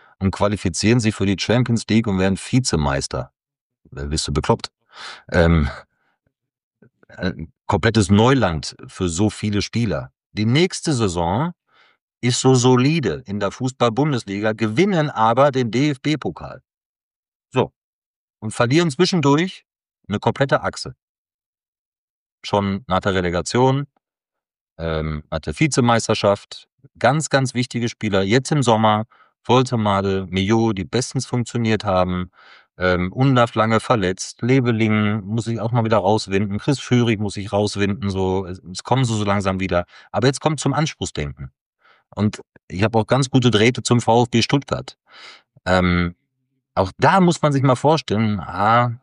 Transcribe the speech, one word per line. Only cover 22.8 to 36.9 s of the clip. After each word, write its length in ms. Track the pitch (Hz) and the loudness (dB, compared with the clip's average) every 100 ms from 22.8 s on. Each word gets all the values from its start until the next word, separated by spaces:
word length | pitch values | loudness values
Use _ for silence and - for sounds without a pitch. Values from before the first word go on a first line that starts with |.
| - | -2
nach 140 | 92 | -2
der 140 | 104 | 0
Relegation, 720 | 95 90 87 80 117 131 139 143 _ _ _ _ _ _ _ _ - | 0 0 -2 -2 2 2 2 -4 _ _ _ _ _ _ _ _ -10
ähm, 480 | 82 80 78 76 - | -6 -4 -4 -6 -8
nach 100 | 80 | -10
der 180 | - - | -8 -2
Vizemeisterschaft, 1080 | 156 135 120 113 - 110 104 101 - - - _ _ - | 0 2 2 2 0 0 2 0 -4 -20 -20 _ _ 0
ganz, 320 | 117 151 143 | 0 2 0
ganz 240 | 139 131 | 0 0
wichtige 340 | 123 127 120 117 | -2 -4 -2 -4
Spieler. 340 | - 107 95 | -4 -2 0
Jetzt 280 | 98 127 131 | 2 2 2
im 140 | 151 | 0
Sommer, 400 | 120 110 110 107 110 _ _ _ | 2 4 4 2 -2 _ _ _
Woltemade, 800 | - 123 127 120 107 98 98 95 92 | 0 2 2 0 0 0 0 -2 -4
Mio, 440 | 95 95 113 113 | -2 2 2 2
die 120 | 98 | -2
bestens 420 | 80 117 - 135 - | -4 -4 -4 -6 -4
funktioniert 580 | 123 117 120 110 107 | -6 -4 -2 0 -2
haben, 480 | 104 92 92 90 92 _ - - _ - | 0 0 0 -2 -6 _ -20 -20 _ -4
ähm, 360 | 92 90 92 | 0 0 -2
Undav 420 | 107 139 123 120 | 0 2 4 2
lange 240 | 110 110 110 | 0 0 0
verletzt, 640 | - 120 92 95 - - | 0 0 0 -4 -10 -6
Leveling 800 | 117 135 120 113 110 107 104 107 | 0 2 2 2 2 2 0 -2
muss 240 | 95 113 | -4 -6
sich 160 | 110 113 | -4 -6
auch 100 | 113 | -2
mal 140 | 120 | -2
wieder 140 | 110 107 | 2 2
rauswinden, 600 | 92 110 - 98 104 101 | 2 0 0 -2 -2 -4
Chris 220 | - 135 | -2 -2
Führig 400 | - | 0